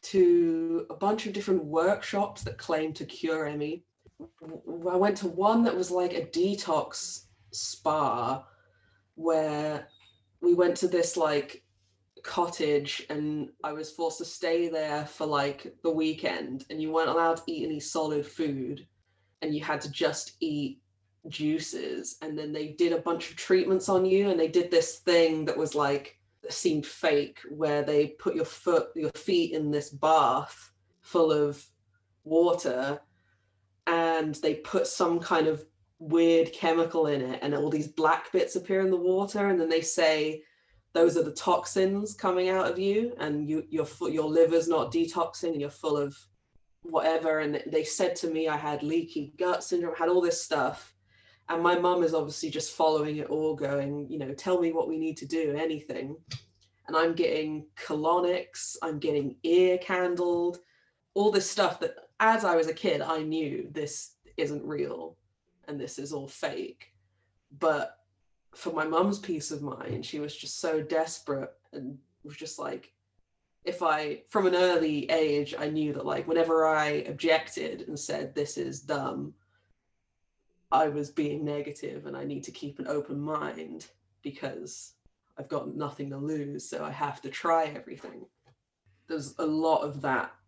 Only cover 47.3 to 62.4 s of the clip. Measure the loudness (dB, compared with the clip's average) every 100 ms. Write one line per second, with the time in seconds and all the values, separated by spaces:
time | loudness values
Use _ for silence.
47.3 | 0 0 -2 -2 -2 -2 0 0 0 -2
48.3 | 0 0 -2 -2 -4 0 -2 -2 -8 -8
49.3 | -2 0 0 0 -2 -2 0 4 4 4
50.3 | 0 -2 0 0 -2 -16 _ _ _ _
51.3 | _ -4 2 4 4 4 4 4 2 -2
52.3 | -6 -6 -4 -6 2 2 4 0 -4 -2
53.3 | -2 0 -2 -2 -2 -2 -6 -6 -8 -8
54.3 | -6 0 2 2 0 -2 -2 -4 -6 -6
55.3 | -2 -2 -2 -2 -4 -6 -8 -8 -12 _
56.3 | -16 _ _ _ _ -2 2 2 2 0
57.3 | 0 -2 -6 -10 -16 -6 -2 2 4 2
58.3 | 0 -4 -12 -12 -8 -6 -4 0 0 -2
59.3 | -4 4 6 6 4 0 0 0 0 0
60.3 | 2 0 -4 _ _ _ _ _ 2 4
61.3 | 4 0 2 0 2 -6 -6 -20 _ 4
62.3 | 4